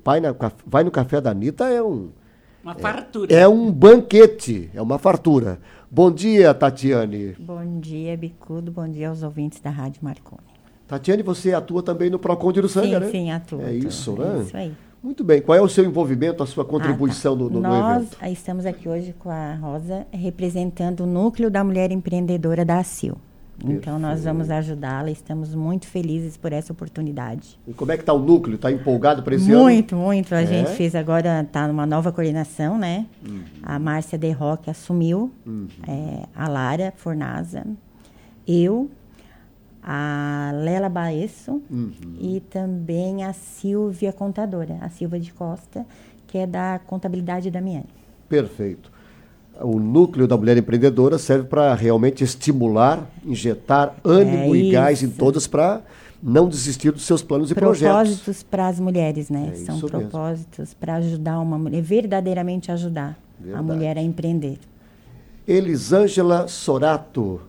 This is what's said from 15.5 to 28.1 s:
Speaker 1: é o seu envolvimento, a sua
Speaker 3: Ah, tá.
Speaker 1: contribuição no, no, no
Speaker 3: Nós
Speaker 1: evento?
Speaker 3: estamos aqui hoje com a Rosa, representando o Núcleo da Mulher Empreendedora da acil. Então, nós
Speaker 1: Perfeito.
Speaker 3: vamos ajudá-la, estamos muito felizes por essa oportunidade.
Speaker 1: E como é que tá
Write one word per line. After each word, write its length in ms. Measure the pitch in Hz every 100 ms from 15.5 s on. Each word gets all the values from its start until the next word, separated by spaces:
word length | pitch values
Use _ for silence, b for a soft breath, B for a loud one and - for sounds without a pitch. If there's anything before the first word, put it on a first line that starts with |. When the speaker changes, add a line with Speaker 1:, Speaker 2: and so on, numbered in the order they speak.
| 170
Speaker 1:
é 60 |
o 60 | 196
seu 160 | 196 190
envolvimento, 560 | 170 147 127 160 170
a 40 | 131
sua 160 | 156
Speaker 3:
Ah, 40 | 117
tá. 40 |
Speaker 1:
contribuição 640 | 147 151 139 139 - 147 131
no, 80 |
no, 100 | 120
no 60 | 117
Speaker 3:
Nós 420 | - 190 220 240
Speaker 1:
evento? 160 | 226 - 180
Speaker 3:
estamos 360 | 180 - 180 185
aqui 200 | 180 170
hoje 280 | 165 180 165
com 120 | 180
a 240 | 160 151
Rosa, 520 | 156 151 151 170 190 -
representando 880 | 180 180 170 180 175 180 175 175 175
o 20 | 180
Núcleo 440 | 175 220 233 226
da 140 | 196
Mulher 260 | 196 185 185
Empreendedora 760 | 185 175 175 175 175 160 170 170
da 120 | 175
acil. 360 | 180 - - - - - - -
Então, 340 | 123 147 151 156
nós 220 | 151 156
Speaker 1:
Perfeito. 40 | 160
Speaker 3:
vamos 160 | 160 156
ajudá-la, 580 | 156 156 151 135 135 156
estamos 420 | 156 - 156 156
muito 320 | 160 156 185 -
felizes 480 | 180 165 160 165 156
por 160 | 165
essa 200 | 151 156
oportunidade. 840 | 165 156 - 156 143 120 123 - - -
Speaker 1:
E 60 |
como 180 | 120 139
é 60 | 160
que 60 |
tá 80 | 160